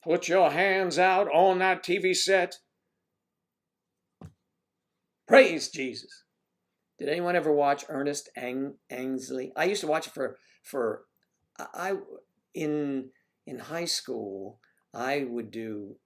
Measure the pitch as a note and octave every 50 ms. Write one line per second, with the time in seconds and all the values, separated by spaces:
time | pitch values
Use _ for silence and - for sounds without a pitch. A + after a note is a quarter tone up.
0 | - E3 D#3+ E3 E3 - E3 F#3+ F#3 D#3+ D3 D#3 F#3 G3 F#3+ F#3+ F#3+ F3+ D#3 D3
1 | F3+ F#3 F#3 F#3 G#3 D3 C#3+ D#3+ F3+ F#3+ F#3 F3+ F#3 F#3+ F#3 F3+ - - F3 G3+
2 | F3 F#3 F#3 F3+ - - G3 F#3+ F3 F3+ - - _ _ _ _ _ _ _ _
3 | _ _ _ _ _ _ _ _ _ _ _ _ _ _ _ _ _ _ _ _
4 | _ _ _ _ - - _ _ _ _ _ _ _ _ _ _ _ _ _ _
5 | _ _ _ _ _ - - C4+ C4 G3+ E3+ D#3 - - - D3 C3+ C3 A2+ -
6 | - - - - _ _ _ _ _ _ _ _ _ _ _ _ _ _ _ _
7 | - C#3 D3+ F3 F3 F3 F3+ F3 D3+ D#3 D3+ C#3+ C#3+ C#3 C#3+ C#3+ - - D#3 C3+
8 | C#3 C#3+ C#3+ C#3+ - - _ - C3 B2 B2+ C3 C3+ C#3+ C#3 _ _ _ - B2+
9 | B2+ C3 C3 B2+ B2+ - C3 C3 C3 D#3 - - D#3 F3+ G#3 G3+ - D#3 D3+ D#3+
10 | D#3 - - - C3+ A#2+ - - _ _ _ _ _ - - C#3 A#2+ A2+ G#2 -
11 | - _ _ _ _ _ _ _ _ _ _ - - - - - F3 F#3+ G3 F#3+
12 | - - - - _ _ _ _ _ _ _ - D3+ D3+ D3+ D3+ D3 C#3+ C#3 C3+
13 | C3 C3 _ _ _ _ _ _ _ - B2+ B2 A2+ B2+ D3+ E3+ F3 E3 - -
14 | - - C3 A2+ G#2+ G2+ F#2+ G2 G2 G2 A#2 _ _ _ _ _ _ _ _ G#2+
15 | A#2+ C3 C#3 C#3+ C#3 B2 A#2+ A#2+ A#2 G#2+ F#2 A2+ A2+ A2 A2 G#2 G2+ G2 - _
16 | _